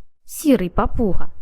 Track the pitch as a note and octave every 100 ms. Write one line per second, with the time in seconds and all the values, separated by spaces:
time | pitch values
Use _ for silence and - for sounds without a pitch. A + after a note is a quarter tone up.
0 | - _ - - D#4 B3 F3 - A#3 -
1 | G#3+ - - -